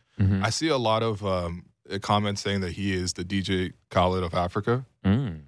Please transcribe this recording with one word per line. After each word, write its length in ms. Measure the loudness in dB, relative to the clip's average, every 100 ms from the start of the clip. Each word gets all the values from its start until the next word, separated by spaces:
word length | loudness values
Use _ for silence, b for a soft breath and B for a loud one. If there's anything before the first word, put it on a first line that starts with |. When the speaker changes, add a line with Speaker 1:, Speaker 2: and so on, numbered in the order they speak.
| _ 0
Speaker 1:
Mm-hmm. 240 | 2 2 0
Speaker 2:
I 60 |
see 160 | 0 0
a 100 | 2
lot 240 | 2 2
of, 240 | 0 -2 -2
um, 400 | -2 -2 -8 -14 _ -10
uh, 80 | -6
comments 440 | 2 2 2 -2
saying 200 | -2 -2
that 120 | -2
he 200 | -2 -2
is 200 | 0 -2
the 100 | -4
D 180 | -4 -2
J 320 | 0 0 -2 -6 _
Khaled 340 | 2 2 2
of 100 | -2 -2
Africa, 500 | -2 -2 0 -2 -4 _
Speaker 1:
Mm. 380 | 0 2 0 -8